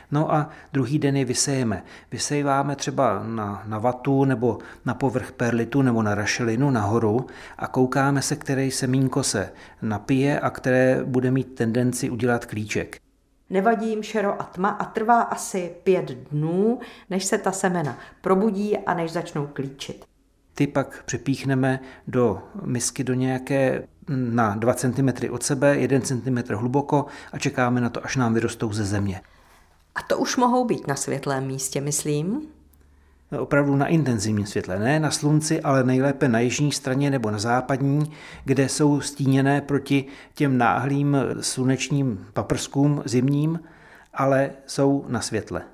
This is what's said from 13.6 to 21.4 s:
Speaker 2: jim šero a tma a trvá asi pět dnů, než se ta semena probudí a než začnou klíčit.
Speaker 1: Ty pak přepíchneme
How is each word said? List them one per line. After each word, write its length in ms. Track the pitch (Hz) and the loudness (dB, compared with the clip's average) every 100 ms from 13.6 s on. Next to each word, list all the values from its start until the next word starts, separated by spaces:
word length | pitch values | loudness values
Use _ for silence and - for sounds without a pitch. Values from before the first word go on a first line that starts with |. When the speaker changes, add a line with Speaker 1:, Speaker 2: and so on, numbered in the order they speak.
| 202 220 226 | 2 2 0
Speaker 2:
jim 140 | 220 | -4
šero 400 | 220 220 202 196 | -4 -2 -2 -2
a 20 | |
tma 240 | - - 185 | -6 -2 -2
a 160 | - | -2
trvá 360 | 190 - 220 233 | -4 -2 2 4
asi 500 | 208 - - 196 175 - | 2 -4 -6 -4 -6 -2
pět 280 | - 185 151 123 - | 2 2 2 -8 -6
dnů, 480 | 147 156 175 220 247 - - - | -2 0 2 2 0 -4 -16 -6
než 140 | 185 | -4
se 140 | - - | 0 0
ta 140 | 202 | 0
semena 460 | 185 190 175 147 120 - - | 0 0 0 -2 -6 -14 -6
probudí 580 | 180 190 220 196 208 208 | 0 2 2 0 0 0
a 160 | - | 0
než 180 | 175 165 | -2 -2
začnou 340 | 170 165 156 143 | -4 -4 -4 -6
klíčit. 640 | - 135 - - - - _ _ _ _ - | -6 -8 -10 -14 -14 -20 _ _ _ _ -2
Speaker 1:
Ty 60 | 143 | 0
pak 360 | 143 131 - | 0 -4 -6
přepíchneme 760 | - 113 - 131 | -8 -6 -4 -2